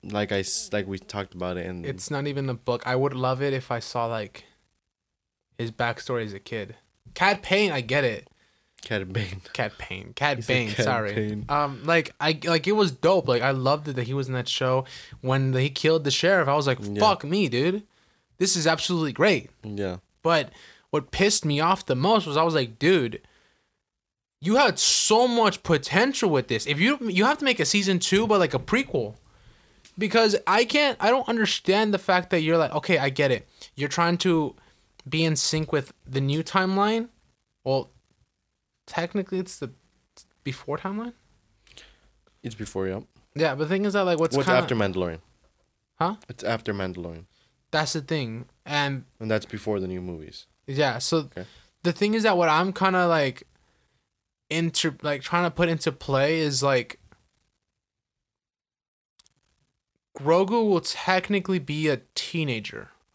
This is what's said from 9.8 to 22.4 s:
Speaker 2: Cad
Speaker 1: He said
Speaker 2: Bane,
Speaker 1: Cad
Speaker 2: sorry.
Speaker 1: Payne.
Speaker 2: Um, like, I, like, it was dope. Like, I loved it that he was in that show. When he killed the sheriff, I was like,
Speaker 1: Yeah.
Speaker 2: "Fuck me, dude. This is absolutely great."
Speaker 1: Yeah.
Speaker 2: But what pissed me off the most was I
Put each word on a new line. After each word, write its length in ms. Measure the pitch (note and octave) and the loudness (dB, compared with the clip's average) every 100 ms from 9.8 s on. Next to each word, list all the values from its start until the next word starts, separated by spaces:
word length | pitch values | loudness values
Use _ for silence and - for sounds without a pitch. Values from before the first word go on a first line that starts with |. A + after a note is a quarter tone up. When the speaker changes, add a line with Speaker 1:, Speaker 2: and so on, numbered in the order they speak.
| - F#2 - | -12 -12 -12
Speaker 2:
Cad 240 | - D3 C3+ | -4 -2 -2
Speaker 1:
He 40 | |
said 100 | A2 | 0
Speaker 2:
Bane, 180 | B2+ A2+ | 0 0
Speaker 1:
Cad 120 | G#2+ | 0
Speaker 2:
sorry. 280 | A#2+ B2 G#2+ | 0 0 -2
Speaker 1:
Payne. 300 | G#2+ G#2+ G#2+ - | -4 -4 -6 -2
Speaker 2:
Um, 340 | C#3+ D3 C3 | -2 -2 -4
like, 300 | C#3+ E3+ D3+ - | 0 0 0 -4
I, 180 | D3 D#3 | -2 -2
like, 220 | D3 E3 D3 | 0 0 2
it 60 | |
was 180 | G#3+ G3 | 2 2
dope. 380 | C3 D#3+ F#3 B2+ | 2 2 2 2
Like, 140 | A#2+ | 2
I 100 | B2+ | 2
loved 340 | C3+ C3 D3 D3 | 0 0 0 -2
it 40 | C3 | -6
that 60 | A#2+ | -4
he 60 | |
was 120 | C3+ C3 | -4 -4
in 80 | |
that 140 | B2+ A#2+ | -4 -4
show. 360 | - C3 C3 C3 - - - | -2 0 0 -2 -14 -18 -10
When 320 | C3 C3+ C3+ | 0 0 2
he 160 | B2+ C3+ | 2 0
killed 320 | C3+ D#3 D#3+ | 0 2 2
the 60 | C#3+ | 2
sheriff, 380 | C3 E3+ F#3+ C#3+ | 2 4 4 4
I 60 | |
was 120 | C#3+ C#3 | 2 2
like, 120 | B2+ | -2
Speaker 1:
Yeah. 160 | G#2 G2+ | -2 2
Speaker 2:
"Fuck 240 | G#3 G3 | 4 4
me, 240 | C#3+ F#3+ F3 | 0 0 0
dude. 360 | A#2+ D3+ G3 G#3 _ _ _ _ _ | 2 0 -2 -8 _ _ _ _ _
This 180 | F#3 F#3 | 0 2
is 100 | D#3+ | 2
absolutely 460 | D#3+ - F3 D#3 | 2 0 0 -2
great." 360 | A#2+ F3 E3 - _ | 2 2 2 -2 _
Speaker 1:
Yeah. 360 | A2 G2+ G2 F2+ _ _ | -12 -6 -4 -6 _ _
Speaker 2:
But 280 | D#3+ E3 C#3 - - - _ | 0 0 0 -10 -20 -20 _
what 220 | D3+ C#3 | -6 -4
pissed 320 | - G3 G3+ D#3 | 0 2 2 0
me 140 | C#3+ | 0
off 260 | E3 F#3+ - | 2 0 0
the 80 | |
most 320 | B2+ D#3+ A3 D#3+ | 0 4 2 2
was 100 | |
I 60 | D3 | 2